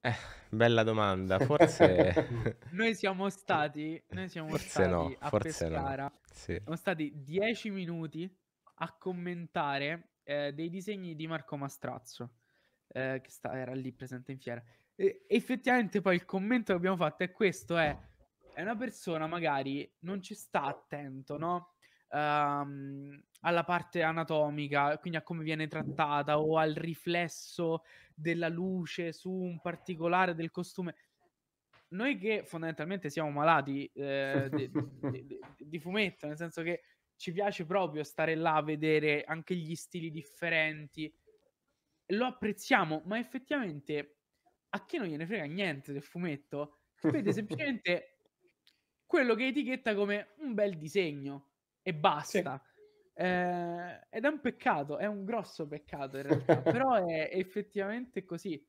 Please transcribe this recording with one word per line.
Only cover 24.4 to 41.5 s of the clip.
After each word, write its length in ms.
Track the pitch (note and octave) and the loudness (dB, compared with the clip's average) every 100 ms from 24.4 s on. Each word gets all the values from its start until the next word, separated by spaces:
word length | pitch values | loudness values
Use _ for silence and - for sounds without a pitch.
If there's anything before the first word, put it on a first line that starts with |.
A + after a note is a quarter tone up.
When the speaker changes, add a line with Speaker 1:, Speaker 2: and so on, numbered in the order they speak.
| D3+ D3 C#3+ C#3+ C#3+ D3+ | 2 0 0 2 2 0
Speaker 3:
quindi 180 | F3+ D#3+ | -2 -6
a 60 | |
come 200 | - E3+ | -4 -6
viene 240 | D#3 D#3 D#3 | -2 -2 -2
trattata 720 | D#3+ D3 C3+ D3+ D3 C#3+ D3+ | -4 -4 0 2 2 2 2
o 180 | D#3 D#3+ | 4 4
al 160 | D#3 | 2
riflesso 1120 | D3+ D#3+ D#3+ - F3 E3+ - - - E3 D#3+ _ - - - | 0 -4 -6 -2 0 0 -6 -14 -2 0 0 _ -20 -20 -8
della 300 | D#3 E3+ E3 | -2 0 0
luce 640 | E3+ F#3 F#3 E3 - E3+ | 0 -2 -2 -4 -4 -6
su 180 | D#3 F#3 | -6 -6
un 280 | F#3 F3+ E3+ | -4 -4 -4
particolare 720 | F3 E3+ - E3 E3+ F3 F#3 | -8 -8 -8 -2 2 4 4
del 160 | E3 E3 | 2 -4
costume. 440 | - F3 - F3 - _ _ _ _ _ _ _ _ _ | -6 -8 -6 -8 -8 _ _ _ _ _ _ _ _ _
Noi 280 | F3+ B3+ A3+ | -4 -2 0
che 260 | G3 G#3+ - | 0 0 -2
fondamentalmente 640 | E3 E3 D#3 D3+ F#3+ D#3 | -6 -4 -4 -4 -4 -4
siamo 200 | D3+ D#3 | -2 -2
malati, 560 | C#3+ D#3 D#3 C#3 C#3 C#3 | 4 6 6 4 -4 -6
eh, 540 | - C#3 C#3 C#3 C#3 C3+ | -6 -4 -2 0 0 0
de-, 220 | D3 C3 | -2 0
de-, 0 | |
Speaker 2:
<laughs> 400 | D3+ - - C#3+ | -2 -4 -4 -6
Speaker 3:
de-, 140 | B2+ B2+ | -6 -10
de-, 140 | - - - | -16 -16 -18
di 220 | D3+ E3 | -10 -10
fumetto, 460 | E3 G3+ G3 - D3+ | -4 0 0 -2 -10
nel 100 | D3+ | -6
senso 240 | E3+ E3 | -8 -4
che 180 | E3 E3+ _ _ _ _ | -4 -4 _ _ _ _
ci 140 | - | -8
piace 320 | E3+ G3+ G3+ D#3+ | -2 -2 -2 -2
proprio 380 | G3 F3 D3+ | 0 0 -2
stare 320 | C#3+ - D#3+ D#3+ | -6 -2 0 2
là 200 | E3 D#3 | 4 2
a 80 | |
vedere 600 | D3+ D3+ D#3 D3+ D3+ D3 - | 2 0 4 4 4 0 0
anche 280 | D#3+ D#3+ F3+ | -6 -4 -4
gli 200 | D#3 E3 | -4 -8
stili 340 | - F3+ E3 | -8 -8 -8
differenti. 1040 | D#3+ D#3 - E3+ E3 D#3 D3+ D3+ - D3+ _ _ _ _ | -8 -14 -6 0 2 2 -2 -12 -10 -10 _ _ _ _